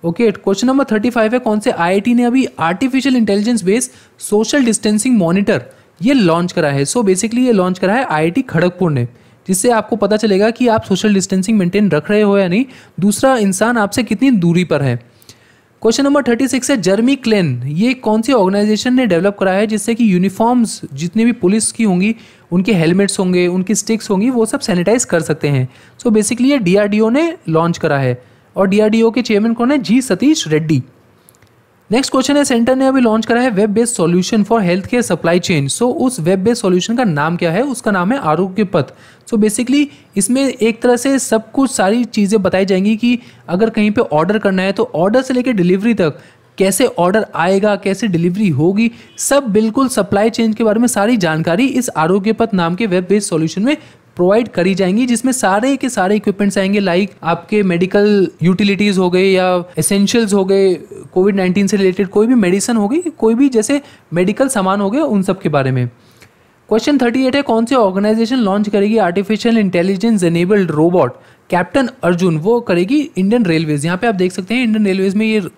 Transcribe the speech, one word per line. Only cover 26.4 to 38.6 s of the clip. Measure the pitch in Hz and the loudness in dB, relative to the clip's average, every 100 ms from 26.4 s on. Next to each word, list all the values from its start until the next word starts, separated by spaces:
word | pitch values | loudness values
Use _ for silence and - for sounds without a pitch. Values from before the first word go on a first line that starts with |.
| 247 | 0
ये | 285 | 2
डीआरडीओ | 180 196 208 208 220 | 2 2 2 2 2
ने | 254 339 330 - | 2 0 -4 -2
लॉन्च | 160 170 170 | 0 0 0
करा | 165 143 | -2 0
है | 131 123 - _ _ - | 0 -2 -8 _ _ -2
और | 196 | 2
डीआरडीओ | 202 214 220 226 | 4 2 4 2
के | 226 | 0
चेयरमैन | 240 208 220 | 0 0 0
कौन | 226 240 | 0 0
है? | 294 | 0
जी | 175 233 | 2 0
सतीश | 254 185 269 311 - | 2 0 2 0 0
रेड्डी। | 151 156 147 - _ _ _ _ _ _ _ _ _ _ | -2 0 -2 -2 _ _ _ _ _ _ _ _ _ _
नेक्स्ट | 220 269 | -2 0
क्वेश्चन | 262 262 285 | -2 0 0
है, | 277 | 0
सेंटर | 240 233 262 | 0 2 2
ने | 269 | 2
अभी | 262 | 2
लॉन्च | 240 220 220 | 2 0 0
करा | 240 | 0
है | 254 | 0
web | 190 214 202 | 0 0 0
based | 240 - | -2 0
solution | 165 175 180 226 | 0 0 0 0
for | 202 226 | 0 0
healthcare | 180 180 185 247 233 | 0 -2 -2 -4 -2
supply | 165 165 180 | -2 0 0
chain। | - 165 139 | 0 -2 -2
So | - 240 311 | -2 -2 0
उस | 254 240 | -2 -2
web | 160 190 190 | -2 0 0
based | 240 | 0
solution | 196 185 180 240 | 0 0 0 -2
का | |
नाम | 240 147 151 175 | 0 0 -2 -2
क्या | 175 | -2
है? | 165 | -2
उसका | 285 247 - | -2 -4 -2
नाम | 190 175 | -2 0
है | 277 | -2
आरोग्य | 160 156 190 185 | 0 -2 -2 -2